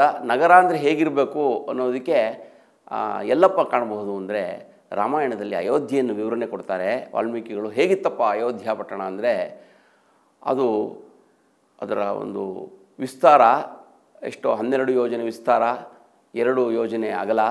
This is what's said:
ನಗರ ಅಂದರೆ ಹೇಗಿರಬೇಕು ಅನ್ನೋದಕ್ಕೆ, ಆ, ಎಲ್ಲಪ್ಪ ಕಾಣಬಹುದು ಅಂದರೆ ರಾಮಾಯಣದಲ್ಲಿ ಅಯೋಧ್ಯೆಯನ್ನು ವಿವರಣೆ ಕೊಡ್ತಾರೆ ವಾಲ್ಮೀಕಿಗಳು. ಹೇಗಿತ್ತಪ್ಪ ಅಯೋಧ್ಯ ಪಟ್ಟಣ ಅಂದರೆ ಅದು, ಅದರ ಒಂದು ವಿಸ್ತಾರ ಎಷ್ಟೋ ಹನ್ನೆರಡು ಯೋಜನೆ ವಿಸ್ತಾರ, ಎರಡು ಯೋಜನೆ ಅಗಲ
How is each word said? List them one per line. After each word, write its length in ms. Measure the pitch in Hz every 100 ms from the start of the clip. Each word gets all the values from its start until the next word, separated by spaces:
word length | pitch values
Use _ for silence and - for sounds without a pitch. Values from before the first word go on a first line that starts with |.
| 143 -
ನಗರ 300 | 127 127 170
ಅಂದರೆ 260 | 180 180 156
ಹೇಗಿರಬೇಕು 880 | 147 156 156 139 131 147 139 113 -
ಅನ್ನೋದಕ್ಕೆ, 840 | 127 127 127 147 143 110 127 - - _ _ -
ಆ, 320 | 110 107 101
ಎಲ್ಲಪ್ಪ 380 | 104 143 185 165
ಕಾಣಬಹುದು 560 | - 123 117 104 101 98
ಅಂದರೆ 560 | 95 104 90 90 - _ _
ರಾಮಾಯಣದಲ್ಲಿ 640 | 98 110 151 131 104 104 90
ಅಯೋಧ್ಯೆಯನ್ನು 580 | 95 147 120 135 123
ವಿವರಣೆ 320 | 104 113 117 113
ಕೊಡ್ತಾರೆ 680 | 95 - 92 95 123 -
ವಾಲ್ಮೀಕಿಗಳು. 540 | 113 113 117 113 104 107
ಹೇಗಿತ್ತಪ್ಪ 540 | 113 180 190 190 -
ಅಯೋಧ್ಯ 520 | 110 104 120 110 110
ಪಟ್ಟಣ 280 | 104 - 98
ಅಂದರೆ 640 | 95 98 117 98 87 - - _ _ _ _ _ _ _
ಅದು, 540 | - 131 120 107 95 - - - _ _ _ _ _ _
ಅದರ 160 | 104 104
ಒಂದು 720 | 101 101 104 101 98 95 95 - _ -
ವಿಸ್ತಾರ 420 | 127 - 165 143 117 139 - - - _ _ - -
ಎಷ್ಟೋ 280 | - 131
ಹನ್ನೆರಡು 380 | 110 117 131 131
ಯೋಜನೆ 320 | 127 120 117
ವಿಸ್ತಾರ, 380 | 117 113 - 117 117 123 - - _ _ _
ಎರಡು 380 | - 123 131 120
ಯೋಜನೆ 380 | 113 113 113 107
ಅಗಲ 300 | 92 98 110 110